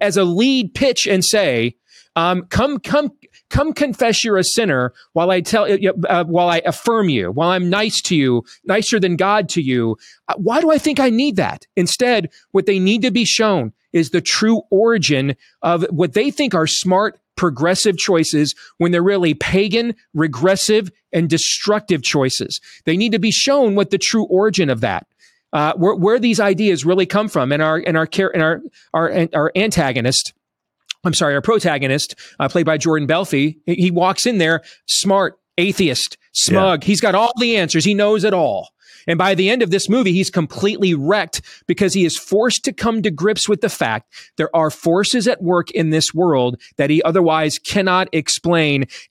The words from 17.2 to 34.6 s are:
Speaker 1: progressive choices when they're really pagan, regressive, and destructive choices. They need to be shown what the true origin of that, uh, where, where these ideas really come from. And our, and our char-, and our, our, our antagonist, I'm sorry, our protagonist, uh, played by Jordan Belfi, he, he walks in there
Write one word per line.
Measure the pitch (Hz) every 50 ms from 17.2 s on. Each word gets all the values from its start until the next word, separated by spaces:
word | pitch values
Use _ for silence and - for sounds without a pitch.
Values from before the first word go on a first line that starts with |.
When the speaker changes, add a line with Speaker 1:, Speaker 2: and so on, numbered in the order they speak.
| _ _ _
Speaker 1:
progressive | - 185 170 131 120 160 175 190 - - 208 180
choices | - - 214 180 165 156 - 160 147 151 139 - - - - _
when | - 170 170
they're | 175 170 175
really | 196 202 190 180 156 147
pagan, | - - - 180 196 208 202 208 233 233 240 - - _ _ -
regressive, | 151 160 156 117 120 165 190 196 190 - - 214 220 196 170 - _ _ _ -
and | 165 170 147
destructive | 165 156 - - - - - 208 208 214 208 - 175 139 -
choices. | - - 143 131 131 - - 117 - - - - - - - _
They | 156 165
need | 185 226 226 220
to | 202
be | 202 220
shown | 160 - - 269 277 285 254 208 196
what | 202 196 202
the | 202
true | 190 - - 226 220 -
origin | - 180 185 208 214 170 196 165 139
of | 123 110
that, | 123 104 92 - - _ _ _ _ _ _ _ _ _ -
uh, | 147 151 156 -
where, | 180 165 202 220
where | 190 175 208 233 254
these | 240 233 208 220
ideas | 202 202 185 180 220 202 175 131 135
really | 170 185 190 180
come | - - 208 220 208
from. | - 151 123 135 143
And | 151 156
our, | 156 156
and | 175 - 170 160
our | 160 160
char-, | 160 - 196 190 - -
and | 170 156
our, | 160 170 - 320 - - _ _ _ -
our, | 160 165 - - 180 165 165 -
our | 151 151 160 -
antagonist, | 185 220 220 - 175 147 135 123 127 113 131 135 - - - - _ _ _ _ _ _ _ _ _ _ - - _ -
I'm | 175 -
sorry, | - 170 147 143
our | 139
protagonist, | - 220 226 208 - 170 147 131 139 135 135 147 - - - - - - - -
uh, | 143
played | 131 - 175 160
by | 160 156
Jordan | 143 - 165 156 151 147
Belfi, | 131 160 180 190 - 151 139 143 156 160 - _
he, | 175 175
he | - 175 185
walks | 170 170 180 185 185 - -
in | 247 233
there | 185 160 160 165 156